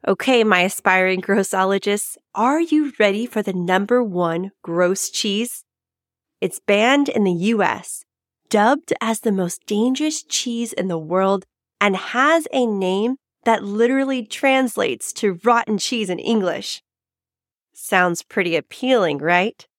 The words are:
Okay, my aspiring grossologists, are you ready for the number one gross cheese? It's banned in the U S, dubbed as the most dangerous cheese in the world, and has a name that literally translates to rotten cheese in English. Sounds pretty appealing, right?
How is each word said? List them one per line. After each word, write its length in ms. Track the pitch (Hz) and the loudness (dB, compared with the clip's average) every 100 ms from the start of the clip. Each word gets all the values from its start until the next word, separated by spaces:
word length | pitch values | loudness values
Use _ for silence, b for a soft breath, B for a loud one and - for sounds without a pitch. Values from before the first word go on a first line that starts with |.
| - | 0
Okay, 360 | 190 - 247 | 0 2 4
my 180 | 220 180 | 4 4
aspiring 580 | 185 - 196 185 185 185 | 2 0 2 4 2 0
grossologists, 960 | - 196 190 190 190 196 202 208 - - _ | 0 0 2 0 0 0 0 -2 -4 -12 _
are 240 | 185 240 302 | -2 0 0
you 320 | 339 302 285 - | 2 2 0 0
ready 280 | 208 202 240 | 0 0 -4
for 160 | 220 | -4
the 100 | 208 | -4
number 500 | 185 175 185 202 247 | -4 0 0 2 0
one 480 | 226 180 170 165 196 _ | 2 -2 -2 -2 -6 _
gross 480 | - 170 180 196 - | -6 0 0 0 -4
cheese? 540 | - 214 202 240 - _ _ _ _ _ _ _ _ | -4 -2 -2 -4 -8 _ _ _ _ _ _ _ _
It's 180 | 190 - | -6 -4
banned 520 | - 202 233 285 277 | 0 2 4 2 2
in 120 | 226 | 0
the 100 | 202 | 0
U 300 | 170 196 226 | 0 0 0
S, 440 | 180 - - - _ _ _ _ _ | 0 -2 -10 -16 _ _ _ _ _
dubbed 460 | 208 214 302 - - | 2 4 2 -2 -4
as 180 | 226 226 | -2 -2
the 100 | 233 | -2
most 360 | 190 175 - - | -2 -2 -6 -4
dangerous 560 | 208 240 262 311 311 | -2 0 0 -2 -4
cheese 500 | - - 247 233 226 | -6 -6 -4 -6 -6
in 160 | - 190 | -4 -4
the 100 | 165 | -4
world, 460 | 156 185 190 196 _ _ _ _ | -2 0 2 0 _ _ _ _
and 140 | 202 190 | 0 0
has 520 | - 247 277 330 311 | -4 0 2 2 0
a 160 | 262 240 | 0 0
name 500 | 202 185 190 226 269 _ _ | 0 0 0 0 -4 _ _
that 180 | - 226 | 0 0
literally 600 | 202 208 233 269 269 262 | -2 0 2 2 0 -4
translates 880 | 214 - 277 262 254 - 202 127 - | -6 -2 2 2 2 0 -2 -4 -8
to 260 | - 208 175 | -2 -2 0
rotten 320 | 233 233 - 202 | 2 2 0 -4
cheese 320 | - 233 196 | -2 -4 -4
in 100 | 180 | -4
English. 640 | - 226 180 - - - _ _ _ _ _ _ _ _ _ | 0 0 0 -4 -8 -12 _ _ _ _ _ _ _ _ _
Sounds 480 | - - 185 180 170 | -18 -2 0 2 -2
pretty 340 | - - 175 160 | -6 -4 0 -2
appealing, 640 | - - 254 247 175 143 | -4 -6 0 2 2 0
right? 500 | 151 175 208 - - | 0 2 0 -6 -20